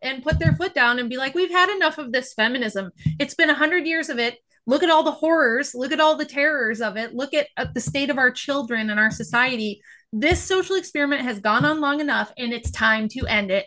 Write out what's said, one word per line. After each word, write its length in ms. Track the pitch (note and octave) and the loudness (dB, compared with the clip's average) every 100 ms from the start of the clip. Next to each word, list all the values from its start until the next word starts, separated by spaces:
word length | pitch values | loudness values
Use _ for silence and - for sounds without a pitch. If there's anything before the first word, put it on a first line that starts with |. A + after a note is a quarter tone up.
and 200 | B3+ C4+ | -8 -4
put 160 | C#4+ D#4 | -2 2
their 140 | D#4+ | 2
foot 220 | - F#4 | 2 0
down 240 | C#4+ A#3+ B3 | 2 2 2
and 100 | A#3+ | -2
be 80 | B3+ | -4
like, 180 | C4+ | -2
"We've 160 | E4+ F4+ | 0 2
had 240 | F4+ F#4 | 4 2
enough 220 | G4 D#4 D4+ | 2 0 0
of 160 | B3+ | -4
this 220 | B3+ C4 | -4 -4
feminism. 560 | - A3 B3+ A3 G3+ F#3 - - D#3 | -2 0 0 -4 -4 -8 -4 -4 -2
It's 160 | C#4+ | -4
been 140 | - D#4 | 2 2
a 60 | |
hundred 320 | C#4 D4+ F4+ D#4 | 4 2 2 0
years 240 | E4 D#4 | -2 -2
of 80 | A#3+ | -2
it. 180 | A#3 A#3+ _ _ - | -4 -4 _ _ 0
Look 160 | C#4+ | 2
at 80 | F4 | 6
all 120 | D#4+ | 4
the 80 | D4+ | 4
horrors. 640 | - D#4+ E4 B3 A#3+ - | 0 2 4 4 2 -2
Look 180 | A#3+ C4 | -6 -4
at 80 | D#4 | 2
all 160 | D#4 D#4 | 4 2
the 80 | D4 | -2
terrors 560 | C4 D4+ C#4+ A3+ A3+ | 0 0 0 -2 -2
of 160 | A3 G3+ | -4 -4
it. 160 | A3+ | -8
Look 180 | A#3+ C#4 | -6 -2
at, 140 | D4+ - - | -2 -2 -6
at 160 | B3 | -6
the 80 | A#3+ | -6
state 300 | - C#4 C#4+ | -4 -4 -2
of 80 | C4+ | 2
our 120 | B3 | 2
children 600 | B3+ - C#4 A#3 A#3 A3 | 0 -4 -4 -2 -4 -2
and 100 | G#3 | 0
our 100 | G#3+ | 0
society. 720 | G#3 - A#3+ B3+ A#3+ G#3+ G3+ - - - | 0 -2 0 0 0 -6 -8 -16 -20 -8
This 300 | G#3+ D4 F4+ | 0 2 2
social 340 | - F#4+ F#4 F#4+ | 0 0 0 -2
experiment 460 | F4+ D4 C#4+ C#4 | -2 -2 0 0
has 160 | B3+ G#3 | -2 -2
gone 260 | G#3+ A#3 | 0 2
on 160 | D4 D#4 | 2 0
long 200 | C#4+ C#4+ | 0 0
enough, 320 | D4 A3 G#3 - | 0 -2 -4 -6
and 160 | A#3 | -6
it's 180 | A#3+ - | -4 -6
time 380 | - A3 A3 A3 | 0 0 2 -2
to 160 | C4 - | -4 -2
end 240 | G#3+ G3 | -2 0
it, 140 | F#3+ | -2